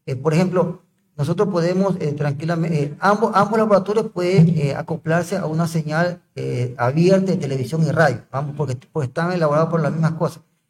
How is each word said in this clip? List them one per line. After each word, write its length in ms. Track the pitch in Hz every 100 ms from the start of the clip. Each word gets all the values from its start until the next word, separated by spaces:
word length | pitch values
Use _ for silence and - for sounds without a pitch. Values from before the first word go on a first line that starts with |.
| -
Eh, 80 | 123
por 180 | 147
ejemplo, 480 | 156 185 180 147 - _ _ _ -
nosotros 320 | 147 175 208
podemos, 460 | 175 170 185 196 175
eh, 140 | 151
tranquilamente, 720 | 147 147 143 160 170 165 160
eh, 100 | 143 -
ambos, 320 | 190 208 220 190
ambos 240 | 208 220
laboratorios 480 | 220 196 190 214 -
pueden, 380 | 180 180 190 170 156
eh, 160 | 143
acoplarse 640 | 135 151 165 156 165 175 190
a 80 | 156
una 220 | 156 165
señal, 540 | 165 147 160 175 175 _
eh, 400 | - 135 127 123 -
abierta 520 | 123 151 175 190 190
de 60 | 175
televisión 460 | 135 135 123 160 156
y 60 |
radio, 320 | 151 156 117 -
ambos 240 | 131 147 143
porque, 180 | 143 123 -
porque 180 | 160 123
están 220 | 170 170
elaborados 380 | 180 156 165 160
por 100 | 165
las 120 | 143
mismas 220 | 156 160
cosas, 280 | 160 156 - _ _ _